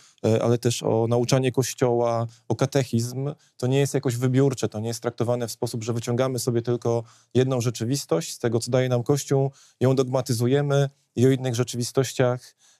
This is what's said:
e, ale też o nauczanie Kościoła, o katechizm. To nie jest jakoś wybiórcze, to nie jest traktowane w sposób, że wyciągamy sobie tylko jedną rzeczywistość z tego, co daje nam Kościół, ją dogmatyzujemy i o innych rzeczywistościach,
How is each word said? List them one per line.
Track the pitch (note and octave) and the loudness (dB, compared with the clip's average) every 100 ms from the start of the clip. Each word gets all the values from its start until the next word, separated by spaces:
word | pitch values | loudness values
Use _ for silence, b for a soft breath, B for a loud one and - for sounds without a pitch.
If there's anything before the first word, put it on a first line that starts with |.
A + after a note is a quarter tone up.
| b b A2 | b b 2
e, | A2 | 2
ale | A#2 A#2+ | 2 2
też | A#2+ - | 0 -2
o | G#2 A2+ A2+ | 0 0 2
nauczanie | A#2+ A#2+ C3+ C3 | 0 2 2 2
Kościoła, | B2+ A#2+ - B2 A#2+ A#2 A#2 A2+ b - | 0 -2 0 0 2 0 0 -4 b -6
o | A2+ | -2
katechizm. | C3+ C#3+ B2+ A#2 A#2+ B2+ C#3 - b - | 0 0 0 -2 -2 -6 -8 -10 b -6
To | B2+ | 0
nie | C#3 | 2
jest | C#3 | 2
jakoś | C3+ C3 A#2 | 0 -2 -2
wybiórcze, | B2+ B2+ C#3 B2+ A2 | 0 4 2 0 -4
to | G#2+ | -4
nie | A2+ | -6
jest | A2+ | -4
traktowane | A#2+ - A#2 B2 A2+ | -6 -4 -2 -2 -4
w | |
sposób, | - A#2 A#2+ | -6 -6 -6
że | A#2 | -4
wyciągamy | A#2 B2 A#2+ C3+ B2 | -4 -2 -2 0 -2
sobie | - A#2 | -2 -2
tylko | A#2 A#2+ A#2+ A#2 A2+ b b | -2 -2 0 -2 -4 b b
jedną | B2 C3 B2+ | 0 2 0
rzeczywistość | A#2 A2 A2+ C#3 - E3 E3 | -2 -4 -4 -4 -2 -2 -2
z | - | -4
tego, | A#2+ A#2 | -2 -2
co | - | 0
daje | B2+ B2+ | 0 2
nam | B2 | 0
Kościół, | A#2 C#3+ - C#3 C3+ b b b | 2 0 2 0 0 b b b
ją | B2+ C3 | 2 2
dogmatyzujemy | B2+ C3 B2 A#2 A#2+ C#3 C#3+ C#3 C#3 _ _ A#2 | 2 -2 -2 0 2 2 2 2 0 _ _ 2
i | C3 | 4
o | |
innych | C3 B2+ A#2 | 4 -2 -2
rzeczywistościach, | A#2+ A#2+ A#2+ C3+ A#2+ - B2 B2 - _ b | -2 -4 -2 0 -2 2 0 0 -8 _ b